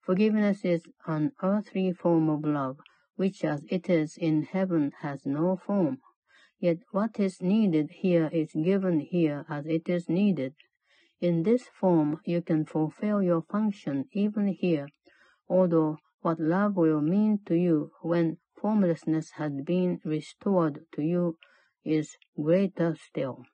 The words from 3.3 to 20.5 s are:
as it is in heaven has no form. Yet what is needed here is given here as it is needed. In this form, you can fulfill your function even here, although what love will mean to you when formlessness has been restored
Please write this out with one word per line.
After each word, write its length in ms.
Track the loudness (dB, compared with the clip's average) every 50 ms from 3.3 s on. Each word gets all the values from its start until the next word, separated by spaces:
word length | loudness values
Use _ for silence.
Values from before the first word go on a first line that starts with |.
| -2 -4 -4
as 180 | -4 -4 -6 -6 -6
it 200 | -6 -6 0 0
is 280 | 0 0 0 -2 -6
in 260 | -4 0 0 2 0 0
heaven 480 | -2 -2 -2 -2 0 0 0 0 -2 -4 -8
has 260 | -10 -8 -8 -8 _
no 300 | -6 -2 0 0 0 -2
form. 440 | -2 -4 -2 0 0 0 0 -2 -6 _ -20 _ _ _ _ _ _ -20 _ _ _
Yet 200 | 0 0 0 -2 _ _
what 300 | -4 -2 -2 -2 -2 -2
is 200 | -2 -2 -2 -2
needed 480 | 0 0 2 4 4 4 2 2 0 -2
here 400 | -6 -2 0 2 4 2 2 2 0
is 180 | -2 -4 -2
given 480 | -4 -2 0 0 0 0 0 0 0 0
here 460 | -2 -2 0 0 0 0 0 -4 -8
as 180 | -8 -8 -8 -4
it 220 | -2 -4 -4 -2
is 220 | -2 -4 -4 -2 -2
needed. 460 | 0 2 2 2 2 0 -4 -8 -8 _ _ _ _ _ _ _ _ _ _ _ _ _
In 220 | -2 0 0 0 2
this 260 | 2 0 0 -2 -8 _ -2
form, 400 | 0 2 4 4 2 0 -2 -4 _
you 160 | -4 -4 -4
can 240 | -2 0 -2 -2 -2
fulfill 580 | -2 -2 -2 -2 -2 -4 -6 -4 -2 0 0 2
your 200 | 2 0 0 -2
function 680 | _ -4 -2 -2 -2 -2 -4 -6 -4 -4 -4 -6 -4
even 360 | -2 -2 -2 -2 0 -2 -2 -2
here, 400 | -2 -2 0 0 0 0 -2 -10 _ _ _ -20 _ _ _ _ _ _ _
although 520 | _ 2 2 4 4 4 2 2 2 -2 -6 _ _ _ _
what 180 | -4 -4 -2
love 380 | 0 0 0 0 2 0 0 2
will 240 | 2 2 2 2 2
mean 400 | 0 2 2 2 2 2 0 -2 _
to 100 | -2 0
you 360 | 2 2 2 2 0 0 -6 _ -10
when 380 | -4 -2 0 0 0 0 -2 _ _ _ _ -6
formlessness 720 | -4 0 2 2 2 2 0 -2 -2 -2 -2 -2 -2 -6 -8
has 160 | -6 -6 -6 -4
been 480 | -6 -4 -2 0 0 0 0 -2 -4 _
restored 840 | -4 -4 -4 -6 -10 -20 _ -2 0